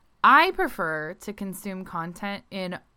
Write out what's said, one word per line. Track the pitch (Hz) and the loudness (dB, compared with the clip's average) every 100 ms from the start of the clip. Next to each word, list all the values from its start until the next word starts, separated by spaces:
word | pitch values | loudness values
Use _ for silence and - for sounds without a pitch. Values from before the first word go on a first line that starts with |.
| _ - | _ 2
I | 220 285 359 | 6 8 6
prefer | 359 320 - 165 156 156 190 | 2 -4 -2 -4 -4 -6 -10
to | - | -12
consume | 208 196 180 202 185 | -10 -10 -10 -10 -12
content | 185 175 170 175 202 202 _ | -10 -8 -8 -10 -10 -10 _
in | 196 180 175 _ | -10 -8 -10 _